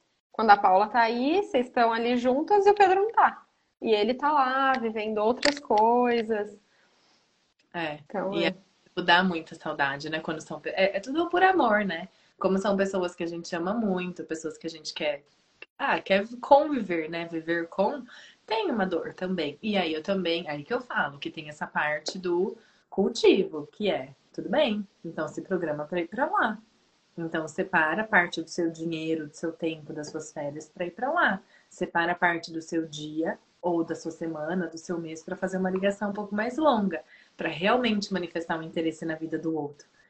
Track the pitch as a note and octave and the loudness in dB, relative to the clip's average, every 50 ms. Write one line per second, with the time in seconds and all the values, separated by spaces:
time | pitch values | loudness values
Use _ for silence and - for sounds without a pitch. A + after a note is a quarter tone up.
0 | _ _ _ _ _ _ - - A3 A3 G3+ G3+ - G3 F#3 F#3+ G#3 G#3+ G#3+ B3 | _ _ _ _ _ _ -4 2 6 6 8 8 8 6 6 6 4 4 4 2
1 | A#3 A3+ A#3+ A#3+ B3 C#4+ E4 G4 G#4 G#4 - B3+ B3 - - B3+ A#3 A3+ A3+ A3+ | 2 4 2 0 0 2 2 0 0 0 0 0 0 0 2 2 2 4 2 2
2 | A#3 A#3+ B3 A#3+ A#3 B3+ B3+ C#4 D#4+ D#4+ G4+ G#4 G4 G4+ G4+ G#4 G4+ F4+ F#4+ F#4+ | 0 0 0 2 2 2 2 0 2 4 4 6 6 6 8 8 6 6 6 4
3 | G4+ A4+ - A4 F4 A#3+ - - - _ _ _ _ _ _ _ - A#3 A3 G#3 | 2 2 4 4 4 4 2 -2 -12 _ _ _ _ _ _ _ 0 2 2 4
4 | G#3 A3+ B3 B3+ D4 C#4+ D4+ D4 C4 B3+ C4 C4+ C4+ C4+ C4 B3 A3+ A3+ G#3+ A3 | 4 2 0 0 0 2 4 4 2 2 2 2 2 2 2 2 0 -2 -4 -4
5 | G#3+ A3 A3 G#3 G#3 A3 B3 B3 - - - - - - A3+ G#3 A3 A3+ A#3+ B3 | -4 -2 -2 2 2 2 2 4 2 2 2 0 0 2 4 4 6 4 4 4
6 | B3 B3 A#3+ A#3 A3 G#3+ A3+ G#3 G#3 G#3 - - _ _ _ _ _ _ _ _ | 4 2 2 0 0 0 -2 -4 -4 -6 -10 -16 _ _ _ _ _ _ _ _
7 | _ _ _ _ _ _ _ _ _ _ _ _ _ _ - F3 E3 D#3 D3+ D3+ | _ _ _ _ _ _ _ _ _ _ _ _ _ _ -8 -6 -6 -6 -8 -10
8 | - - - G3 F3+ F#3+ G3+ E3+ E3+ E3 F#3 - - _ _ _ _ _ _ F3+ | -12 -8 -6 -4 -4 -2 0 0 0 0 -2 -4 -10 _ _ _ _ _ _ -2
9 | F3 F3 E3+ F3 F#3+ F#3 E3+ E3 D#3+ - E3 D#3+ - D#3+ D3+ D3+ C#3+ C#3 C#3 C#3+ | 4 6 6 6 6 4 0 -2 -6 -8 -14 -10 -8 -6 -2 -2 -2 -2 -2 -4
10 | D3+ D3+ D#3 - - - D#3+ D#3+ - - E3 D3 - D#3 - - F#3+ G3 - G3+ | -6 -6 -4 -4 -4 -4 -6 -6 -8 -10 -12 -10 -8 -6 0 0 0 2 0 -2
11 | - B3+ C4+ D#4+ F4 F4 F4 F4 F#4 F#4+ F#4+ E4+ C4+ A#3 G#3 G#3 G#3 F#3+ E3 E3 | -6 -2 -2 -2 -2 0 2 4 4 6 6 4 4 4 4 2 2 0 -4 -6
12 | F#3 - _ _ _ _ _ _ - F#3+ F#3+ F#3+ G3 G#3+ G3 G3 G3 F#3+ G3 F#3+ | -8 -12 _ _ _ _ _ _ 0 2 2 2 2 2 2 2 0 0 0 -2
13 | F3+ F3 - - F3 E3 E3+ E3+ E3+ - F#3 E3+ E3+ F#3 G#3+ A#3+ A3 G3+ F#3 F3+ | -2 -4 -4 -6 -6 -6 -6 -8 -8 -6 -6 -4 -2 -2 -2 0 0 0 0 -2
14 | F3+ F3+ E3+ - D#3 - D#3+ D#3+ - D#3 D3+ - - E3 E3 D#3 D3+ - - - | -2 -4 -8 -10 -8 -8 -8 -8 -6 -8 -10 -8 -10 -12 -12 -10 -12 -12 -8 -4
15 | D#3+ D3+ C#3+ C#3 - _ _ _ _ _ _ _ - - _ - C4+ C4+ G3+ E3 | -4 -4 -4 -4 -10 _ _ _ _ _ _ _ -20 -20 _ -6 -2 -2 -2 -2
16 | - - F#3+ G3 G3+ A#3 A#3+ A#3+ - - C#4+ C#4 D#4 D4+ D4 B3 G3+ F3+ F3 E3 | 0 0 0 0 0 -2 -8 -12 4 6 6 6 6 4 -2 -4 -2 -2 -4 -4
17 | D#3+ D#3+ E3 E3+ E3+ E3 E3+ D#3+ D#3 E3 E3+ E3+ E3+ E3 - - G3 A#3 C#4+ C#4 | -4 -6 -6 -8 -8 -6 -8 -6 -4 -2 -2 -2 -2 -4 -2 0 0 0 -2 -4
18 | A#3+ - - - - - - _ _ - A4 A4+ G#4+ E4+ C4 G#3+ F#3 F3+ F3 D#3+ | -10 -14 -20 -20 -20 -20 -20 _ _ -4 -4 -2 -2 -2 0 -2 -2 -2 -2 -4
19 | - D#3 - - F#3 F#3 F#3+ F3 D#3 C#3+ C#3+ - - - G3+ F#3+ F3+ D#3+ D#3 D#3 | -6 -8 -8 -8 -6 -4 -2 -2 -2 -4 -6 -6 -6 -2 -2 0 0 -2 -4 -4
20 | D#3 - G3 F#3+ F3+ E3+ E3+ E3 - D#3 D3 D3 D3 - A#3 C4 B3+ - - G#3+ | -4 -2 -2 0 0 0 -2 -2 -4 -6 -8 -8 -6 -4 -6 -6 -4 -4 -2 -2
21 | E3+ C#3+ C#3 C#3 - E3 D#3+ E3 D3+ D3+ D3+ - F3+ E3+ - F3 D3+ D3+ D3+ D3+ | -2 -2 -4 -8 -10 -10 -10 -10 -12 -14 -10 -10 -10 -4 -2 -2 0 0 -2 -2
22 | D3+ - - F#3+ F3+ F3+ F3 F3 F#3+ A3 - - - _ _ _ _ _ - - | -4 -8 -8 -6 -2 0 0 0 0 -2 -4 -8 -16 _ _ _ _ _ -2 0
23 | G3 A#3+ - - - G4+ C4 G#3 F3+ D#3+ D#3 D3+ D3 - _ - G#3 F#3+ E3 C#3 | 0 0 0 4 6 6 6 6 4 0 -4 -8 -10 -12 _ -4 -2 -2 -2 -2
24 | C3 - - _ _ _ - - - D#3+ G3+ C#4+ D#4 A#3+ G#3 G#3 G3+ - _ _ | -4 -10 -16 _ _ _ -12 -10 -6 0 2 2 2 2 2 -2 -4 -8 _ _
25 | - E3+ D#3 - D#3 D3 - - E3+ - F#3+ F3 E3+ D#3 D3 D3 D3+ D3 F#3 F3+ | -14 -10 -6 -6 -6 -6 -6 -10 -4 -2 -2 -2 0 -2 -2 -4 -6 -4 -4 -4
26 | E3+ - - A3 C#4+ E4 G#4 G4+ D#4 A3+ G#3+ - - _ _ _ _ _ _ _ | -4 -4 -4 -4 -2 0 2 0 0 0 -2 -6 -12 _ _ _ _ _ _ _
27 | _ _ _ - E3 D#3+ - E3 D#3+ D#3 - - F3+ - - E3+ D#3 D#3 E3 G3 | _ _ _ -8 -6 -4 -4 -4 -6 -4 -4 -6 -4 0 2 2 2 2 0 -2
28 | A3 A3 G#3+ F#3+ F3 F3 - E3+ E3 - - - E3+ E3 D#3+ D#3+ E3 E3+ E3 D#3 | -2 2 2 2 2 2 -2 -8 -8 -6 -4 -2 -2 -2 -2 -4 -6 -6 -4 -4
29 | D#3+ D#3+ D#3+ D#3+ D3+ D3+ - - - E3 E3 - E3+ D#3+ D#3+ D#3 D3 - D#3 D3+ | -2 -2 -2 -2 -4 -8 -10 -8 -8 -8 -6 -4 -6 -6 -6 -6 -10 -12 -10 -10
30 | D3 D3 - D#3 D3+ - - D#3 D3 C#3+ C#3+ D#3 D3+ - _ - F3+ F3 - - | -10 -8 -10 -10 -10 -10 -10 -8 -8 -8 -8 -10 -14 -16 _ -8 -8 -8 -6 -6
31 | A#3+ C4+ D#4+ F4 D#4+ B3 G3 G3 - _ _ _ _ _ - - F#3 F3+ - E3+ | -4 -2 0 2 2 2 0 -2 -8 _ _ _ _ _ -8 -6 -6 -2 0 0
32 | E3+ E3+ F3 - - F3 E3+ E3 E3 - D#3+ E3 D#3+ - F3 E3 D#3+ D3+ D3 D3 | 0 0 0 2 2 2 2 0 -4 -8 -10 -10 -8 -4 -2 -2 -2 -4 -8 -12
33 | D3+ D3+ D3+ D#3 D#3+ F#3 - - _ _ _ _ - F3+ E3+ E3 E3 E3+ D#3+ D#3+ | -12 -8 -6 -4 -4 -4 -4 -6 _ _ _ _ -2 0 0 0 0 -2 -4 -6
34 | - E3 D#3+ - E3+ E3 D#3+ D#3 D3+ D#3 F3+ F#3 F3 D#3+ D#3+ E3 - - F3+ E3 | -6 -10 -8 -6 -8 -6 -6 -6 -6 -4 -2 -4 -4 -4 -8 -12 -10 -8 -8 -6
35 | E3 D#3+ D#3+ D#3+ - - F#3 F#3 F#3+ F3+ F#3 F#3 F#3+ F#3 F#3+ F#3+ F#3+ G3+ G3 - | -6 -8 -10 -12 -10 -10 -6 -6 -4 -4 -2 -2 -2 -2 0 0 0 0 0 0
36 | G#3+ G3+ G3 G#3 G#3 G3+ G#3 G#3 G#3+ B3 B3 D4 D#4 D4 B3+ G#3+ G3+ F#3 D#3+ - | -4 -4 -4 -6 -6 -4 -4 -2 -2 -2 -2 2 4 4 4 4 2 0 -2 -4
37 | - _ - - - _ _ - E3 E3 D#3 D3 F3+ G#3 A#3+ B3+ B3 A3+ G#3+ G#3 | -8 _ -20 -20 -20 _ _ -6 -6 -4 -4 0 2 2 4 4 4 2 0 0
38 | G3 - F#3+ F3+ F3 E3 - E3+ E3 - E3+ D#3+ D#3+ D#3+ - E3+ D#3+ D#3+ D#3 - | -2 -2 -4 -4 -4 -4 -6 -6 -4 -4 -4 -6 -6 -6 -4 -2 -2 -2 -2 -4
39 | D#3+ E3 D#3+ D#3+ D#3+ D#3 D#3+ D#3 E3 D#3+ D#3+ D#3 D3 C#3+ C#3+ - - _ _ _ | -6 -6 -6 -6 -6 -6 -6 -4 -4 -4 -4 -4 -4 -6 -10 -16 -20 _ _ _
40 | _ | _